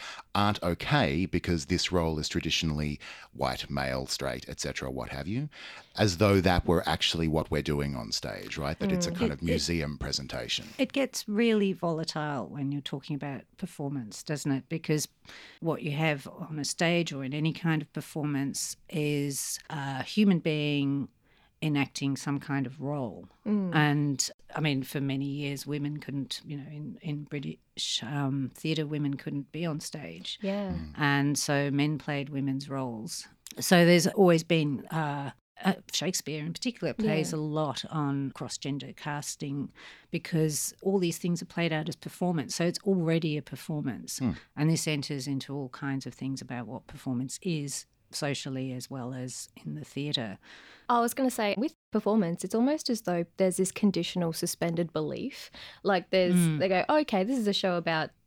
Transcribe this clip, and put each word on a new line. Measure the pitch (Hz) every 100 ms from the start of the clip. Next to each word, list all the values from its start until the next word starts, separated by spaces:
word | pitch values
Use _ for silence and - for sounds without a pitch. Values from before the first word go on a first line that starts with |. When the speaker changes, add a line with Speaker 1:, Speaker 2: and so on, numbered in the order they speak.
| - - -
Speaker 1:
aren't | 101 104 107
okay | - 85 - 147 87 73 92
because | 87 - 85 69
this | 87 -
role | 90 82 78
is | 73
traditionally | 82 80 - 82 73 73 71 - - -
white, | - 65 65 -
male, | 69 65 65 67
straight, | - 67 64 -
et | 71
cetera, | 73 65 67
what | 65 62
have | 67 76
you, | 117 147 - - - - -
as | 104 85
though | 104 98
that | 92 87 -
were | 82 -
actually | 82 - 82 80
what | 78 -
we're | 73
doing | 69 71 71
on | 69 57
stage, | - 64 50 50 -
right? | 67 -
That | 202
it's | 185 170
a |
Speaker 2:
Mm. | 175
Speaker 1:
kind | -
Speaker 3:
It, |
Speaker 1:
of | 71
Speaker 3:
it, | 82
Speaker 1:
museum | 80 82 85 73 69
presentation. | 64 71 67 - - - 220 -
Speaker 3:
it | 262
gets | 277 262 - -
really | 208 233 220 196
volatile | 180 170 160 165 156 151 139 101
when | 143 139
you're | 143
talking | - 139 - 143
about | 143 131 - -
performance, | 190 - 143 143 107 -
doesn't | - 147 147
it? | 135 -
Because | 160 160 151 - _ - - - -
what | 165 147
you | 151
have | 143 160 143 - - 160
on | 156
a | 139
stage | - 170 170 165
or | 139 131
in |
any | 147 160
kind | - 165 156
of | 143
performance | 156 - 160 147 139 139 - - - -
is | 160 147 147 143 139 - - -
a | 156 139 131
human | - - 202 170
being | 165 151 147 143 139 139 - _ _ _ _ -
enacting | 156 143 135 - 139 135
some | 151 143
kind | - 139 127
of | 151
role. | 139 147 117 87 - _ 214
Speaker 2:
Mm. | 208 185
Speaker 3:
And, | 160 151 147 147 135 - - - -
I |
mean, | 151 135
for | 127 147
many | 139 135 139
years, | 143 143 139 139
women | 147 147 147
couldn't, | - 139 127 - 151
you | 143
know, | 143
in, | 147 147 -
in | 151 147
British, | 143 147 151 160 _ - - -
um, | 113 143 139 139 127
theatre, | - 156 156 147
women | 151 143 139
couldn't | 151 143 131
be | 156 170
on | 160
stage. | - 156 - 165 - -
Speaker 2:
Yeah. | 196 202 196
Speaker 1:
Mm. | 170 156 151
Speaker 3:
And | 143 139 143 143
so | - 143 143
men | 139 147 151
played | - 143 139
women's | 139 139 135 143
roles. | 135 131 113 143 - - _ - -
So | - 180 170
there's | 175 180
always | - 185 165
been, | 165 165 147 131 -
uh, | 160 151 143 139 - _ -
uh, | 190 - -
Shakespeare | - 156 - - 151 156
in |
particular | - 254 - 160
plays | 117 214 156 151
Speaker 2:
Yeah. | 160
Speaker 3:
a |
lot | 151 156 147 - -
on | 156 143 139 139
cross-gender | - 127 - 139 139 131 -
casting | 151 147 - - 147 139 - - - - -
because | 165 - 165 156 143 - -
all | 190 196
these | 170 165
things | 175 170
are | -
played | - 170
out | 156 156
as | -
performance. | - - 180 170 - -
So | 170
it's | 165
already | 202 190 165 165 156 151
a |
performance. | - 131 - 151 139 80 - -
Speaker 1:
Hmm. | 123 - - -
Speaker 3:
And | 156
this | 160 160
enters | 147 139 143 135
into | 135 - 139
all | 131
kinds | - 139 135 131
of |
things | - 135 135
about | 127 123 110
what | 123 -
performance | 143 135 123 131 -
is | 185 160 143 - - _ _
socially | - 143 135 143 131 131
as | 127 -
well | 135 123
as | 131 127 - - - 156
in | 151
the | -
theatre. | 139 147 143 110 92 - - - - -
Speaker 2:
I | 240
was | 233
gonna | - 262
say, | - 208 190
with | 302 - _
performance, | 220 202 220 170 175
it's | -
almost | 220 254 311 -
as | 226
though | - 175 170 -
there's | 190 180
this | 185
conditional | - 208 175 175 180 170
suspended | 165 175 - 170 165 170
belief. | 156 151 - 262 - - - - -
Like, | - 185 -
there's, | 185 180 180
Speaker 3:
Mm. | 165 151
Speaker 2:
they | 185
go, | 185 -
"Okay, | 302 302 196
this | 196 262
is | 208
a |
show | 190 190 175
about | 170 160 151 _